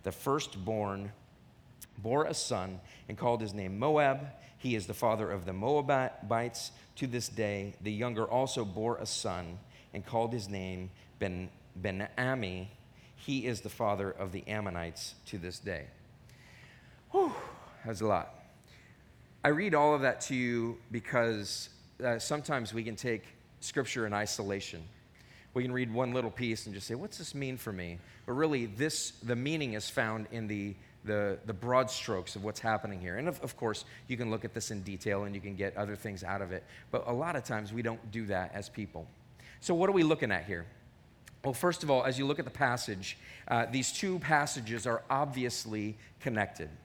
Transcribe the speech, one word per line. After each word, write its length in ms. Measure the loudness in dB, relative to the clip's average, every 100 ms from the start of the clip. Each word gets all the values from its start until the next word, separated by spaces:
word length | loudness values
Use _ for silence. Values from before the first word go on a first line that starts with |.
The 80 | -4
firstborn 1000 | -2 0 0 0 -6 -2 0 0 -2 -6 -10 -20 -20 -20 -20 -20 -20 -16 -8
bore 260 | 2 2
a 100 | 2
son 460 | 0 0 0 -2 -6 -14 -16 -10
and 100 | 0
called 220 | 2 2
his 120 | 0
name 260 | -4 -4 0
Moab. 500 | 4 6 6 4 -4 -12 -20 -6
He 180 | 0
is 120 | 0 -2
the 80 |
father 360 | 2 2 4 0
of 140 | -2
the 80 | -4
Moabites 1200 | -2 2 2 4 2 2 -4 0 2 2 -4 -10 -12 -20 -6
to 100 | -2
this 220 | -2 -2
day. 460 | 0 0 0 -4 -4
The 100 | -4
younger 320 | 0 0 0
also 400 | 2 2 2 0
bore 320 | -2 0 0 0
a 80 | -2
son 520 | -2 -2 -4 -6 -10 -14 -20 -12
and 140 | -12 -2
called 260 | 0 0
his 160 | -2 -4
name 420 | -6 -4 -6 -8 -12 -20 -4
Ben-, 320 | -2 -2 -6 -12 -18 -4
Ben-Ami. 920 | -2 -2 -4 0 0 0 -2 -4 -8 -14 -20 -20 -20 -12
He 280 | -2 0
is 160 | 0 -4
the 80 | -6
father 420 | 0 2 2 0
of 220 | -2 -6
the 140 | -6 -4
Ammonites 680 | -4 -2 -4 -6 -6 -10 -12 -10
to 120 | -8
this 200 | -8 -8
day. 280 | -6 -6 -8 -16 -20 -20 -20 -20 -20 -20 -20 -20 -20 -20 0
Whew, 220 | 4 4 2 -10 -14 -18 -10
that's 160 | -6 0
a 60 | 4
lot. 280 | 4 2 -12 -20 -20 -20 -20 -20 -20 -20 -20 -20 2
I 40 | 4
read 260 | 4 4
all 200 | 6 8
of 60 | 8
that 200 | 4 2
to 120 | 0
you 440 | 0 2 2 0 -4 -6
because, 800 | -6 2 4 4 2 -4 -6 -8 -14 -20 -4
uh, 140 | 0 0
sometimes 560 | 0 -2 0 0 0
we 80 | -4
can 140 | -4 -2
take 260 | -2 -2 -4 -20 -20 -12
scripture 460 | -2 0 0 0 2
in 60 |
isolation. 760 | 2 0 -2 -2 -2 -4 -10 -14 -18 -20 -20 -20 -20 -4
We 80 | -2
can 100 | 0
read 200 | 0 0
one 200 | 2 2
little 180 | 2 0
piece 360 | -2 -2 -2 -4
and 80 |
just 120 | -8 -6
say, 80 |
"What's 240 | -6 -6 -10
this 160 | -8
mean 220 | -6 -4 -4
for 160 | -6
me?" 260 | -6 -6 -8 -14 -14 -4
But 60 |
really, 340 | 2 2 2 0
this, 460 | 0 0 0 -4 -6
the 120 | -2
meaning 380 | 0 2 0 -2
is 160 | -2 -2
found 380 | 2 2 0 -4
in 160 | -4 -2
the, 280 | -2 -2 -6 -14 -10
the, 340 | 0 2 2 0 -4
the 80 |
broad 360 | -4 4 6 6
strokes 460 | -2 0 -2 -2 -4
of 80 |
what's 160 | -4 0
happening 400 | 2 2 0 -4
here. 160 | -4 -2
And 100 | -2
of, 120 | -2
of 160 | -8 -2
course, 280 | 0 0 -6 -16 -6
you 80 | -2
can 120 | 0
look 140 | 0
at 80 | -2
this 180 | -6 -4
in 120 | -6
detail 420 | -6 -4 0 0
and 100 | 0
you 60 | -6
can 160 | -6 -2
get 180 | -2 -2
other 200 | -4 -4
things 260 | -6 -6
out 200 | -4 -4
of 100 | -2
it. 120 | -6 -8 -20 -2
But 140 | -2 0
a 60 |
lot 220 | 0 0
of 100 | -2
times 280 | -2 -4 -2
we 80 | -2
don't 300 | -2 -2 -6
do 160 | -6 0
that 260 | 0 0
as 140 | -6 -8
people. 380 | -8 -8 -8 -12 -18 -20 -20 -20 -8
So 140 | 0
what 140 | 4 6
are 60 |
we 80 | 8
looking 280 | 6 6 4
at 140 | 2
here? 220 | 0 -6 -6 -16 -20 -20 -20 -20 -20 -4
Well, 120 | -2
first 280 | 2 2 2
of 80 | 4
all, 140 | 6
as 140 | 6 2
you 80 | 0
look 120 | 0
at 60 |
the 60 | -4
passage, 640 | 2 4 4 0 -4 -6 -8 -14 -16 2
uh, 180 | 2 4
these 260 | 2 0
two 260 | 0 0 0
passages 680 | 4 4 4 -2 -4 -2 0
are 160 | 0 2
obviously 880 | 2 2 0 -2 -2 -4 -2 -2 -6 -16 -6
connected. 480 | 0 2 0 -2 -10 -10